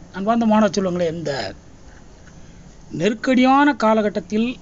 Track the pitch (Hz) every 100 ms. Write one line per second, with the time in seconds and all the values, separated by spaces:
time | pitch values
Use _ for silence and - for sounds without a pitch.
0 | - 185 196 233 226 214 208 202 190 175
1 | 170 170 151 - 196 - - - - -
2 | - - - - - - - - - 139
3 | 190 233 269 254 254 277 294 233 220 220
4 | 208 208 - 214 240 -